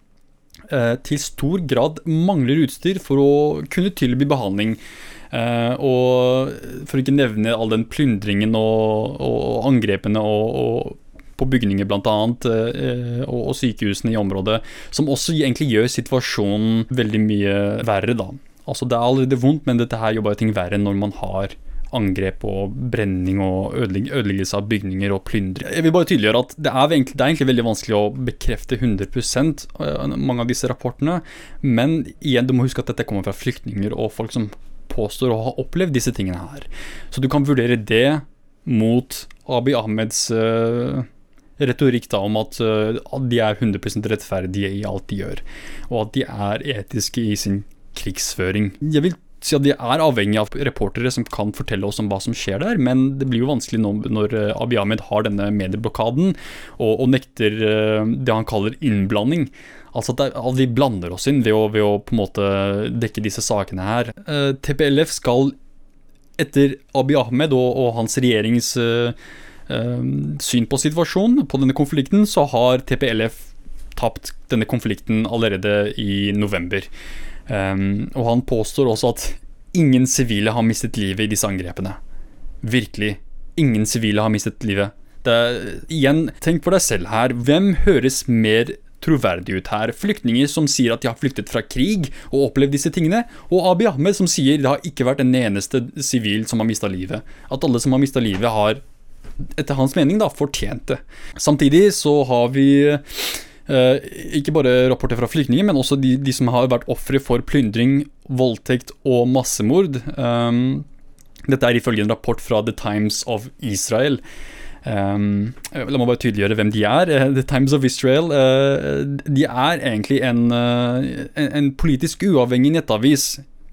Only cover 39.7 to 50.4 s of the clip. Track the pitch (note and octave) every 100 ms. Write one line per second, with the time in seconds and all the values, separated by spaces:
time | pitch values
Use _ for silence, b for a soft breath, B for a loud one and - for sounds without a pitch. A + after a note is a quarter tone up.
39.7 | C3 G#2+ G#2+ A2 - - A2+ A2 A2+ A2+
40.7 | A#2+ B2 C3+ B2+ - - - - - C3+
41.7 | A#2+ C#3 A#2+ - G#2 G2 G#2+ G#2+ - A2+
42.7 | A2 G#2+ A2+ - C3 B2+ A#2 A2 G#2 A2+
43.7 | F#2+ - G#2+ G#2+ G#2+ - G2 F#2 F#2+ G2
44.7 | G2+ G#2 F#2+ - G2+ - - - B B
45.7 | B B A#2+ G#2+ C3+ B2+ - G2+ G#2+ D3
46.7 | A#2 F#2+ - - - A2+ G#2 G2+ G2 -
47.7 | - - - - F#2+ - - F#2 G2+ G#2
48.7 | - D3+ D3+ E3 E3+ - - - D3 C#3
49.7 | C#3+ A#2+ C#3+ D#3+ A#2+ G2+ G#2+